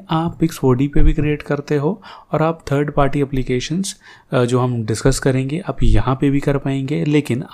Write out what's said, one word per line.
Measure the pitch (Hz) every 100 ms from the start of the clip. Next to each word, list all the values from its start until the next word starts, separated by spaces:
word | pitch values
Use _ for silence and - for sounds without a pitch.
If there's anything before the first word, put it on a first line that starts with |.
| -
आप | 160 165 -
Pix | 170
फ़ोर | - 131 127
डी | 143
पे | -
भी | 156
क्रिएट | 151 147 147
करते | - 147 - 147
हो | 151 208 - - -
और | 151
आप | 160 165 -
थर्ड | 139 147
पार्टी | 147 139 143
एप्लीकेशंस, | 135 131 - 123 - 170 190 - - - _
अ, | 131 120
जो | 123
हम | 127 120 110
डिस्कस | 110 139 127
करेंगे, | 139 131 135 156
आप | - -
यहाँ | - 107 127 131
पे | 139
भी | 139
कर | 143 139
पाएंगे, | 139 135 135 156 151
लेकिन | 147 143 120 -